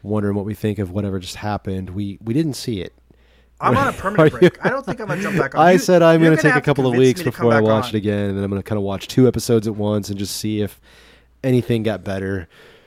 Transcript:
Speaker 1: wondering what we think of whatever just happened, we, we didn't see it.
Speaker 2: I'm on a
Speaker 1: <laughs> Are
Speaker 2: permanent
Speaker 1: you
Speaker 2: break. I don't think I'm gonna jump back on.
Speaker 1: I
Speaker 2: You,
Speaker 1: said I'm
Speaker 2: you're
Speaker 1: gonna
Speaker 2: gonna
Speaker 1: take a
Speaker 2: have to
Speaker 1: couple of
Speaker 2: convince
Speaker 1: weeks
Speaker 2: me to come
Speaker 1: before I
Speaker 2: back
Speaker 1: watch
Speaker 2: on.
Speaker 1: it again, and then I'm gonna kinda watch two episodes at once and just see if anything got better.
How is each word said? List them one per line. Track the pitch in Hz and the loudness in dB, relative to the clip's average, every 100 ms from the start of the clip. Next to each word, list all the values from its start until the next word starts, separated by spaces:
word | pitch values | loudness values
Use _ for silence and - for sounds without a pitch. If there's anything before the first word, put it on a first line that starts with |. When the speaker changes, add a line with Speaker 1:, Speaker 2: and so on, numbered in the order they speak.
Speaker 1:
wondering | 98 107 101 101 | -6 -2 -2 -2
what | 101 | -4
we | |
think | 104 107 101 | -4 -4 -4
of | 92 | -4
whatever | 98 101 95 | -4 -4 -6
just | 90 - | -8 -10
happened, | 104 101 - 95 92 | -6 -6 -6 -8 -8
we, | 92 101 98 | -8 -8 -8
we | 110 135 | -4 -2
didn't | 160 | -2
see | 120 - 101 | -6 -8 -8
it. | 85 _ _ _ _ _ _ - | -8 _ _ _ _ _ _ -4
Speaker 2:
I'm | 175 269 | 0 0
on | 269 | 0
a | |
Speaker 1:
<laughs> | |
Are | |
Speaker 2:
permanent | - 190 208 156 | -2 -4 2 2
Speaker 1:
you | - | 6
Speaker 2:
break. | 180 - | 2 2
I | 190 | -4
don't | 269 214 | -4 -6
think | 131 | -8
I'm | 208 | -6
gonna | 180 | -6
jump | 202 185 | -4 -2
back | 135 - | -2 4
on. | 170 | 4
Speaker 1:
I | |
Speaker 2:
You, | 185 | 4
Speaker 1:
said | - 175 | 4 4
I'm | 165 165 | 6 6
Speaker 2:
you're | 160 | 6
Speaker 1:
gonna | 156 | 4
Speaker 2:
gonna | |
Speaker 1:
take | 151 | 4
a | |
Speaker 2:
have | 254 | 2
to | - | 0
Speaker 1:
couple | 139 131 | 0 2
of | |
Speaker 2:
convince | 120 131 | 4 4
Speaker 1:
weeks | 113 | 2
Speaker 2:
me | 123 | -2
to | |
come | - 120 | 0 2
Speaker 1:
before | 113 | 4
I | |
Speaker 2:
back | 110 | 4
Speaker 1:
watch | 110 107 | 2 0
Speaker 2:
on. | |
Speaker 1:
it | 107 | -4
again, | 101 104 101 | -2 -2 -2
and | 98 | -4
then | |
I'm | 98 | -4
gonna | 98 | -4
kinda | - 107 | -4 -4
watch | 98 98 - | -4 -6 -4
two | - 127 | 4 4
episodes | 113 - 113 107 | 2 0 0 0
at | 104 | -4
once | 104 104 98 | -2 -2 -4
and | 98 | -6
just | 98 - | -8 -6
see | 107 107 | -4 -4
if | 101 - _ _ _ _ _ _ | -4 -8 _ _ _ _ _ _
anything | 131 123 117 117 | 0 0 0 -2
got | 107 95 | -2 -4
better. | 92 95 95 98 85 _ - _ | -6 -6 -4 -6 -8 _ -20 _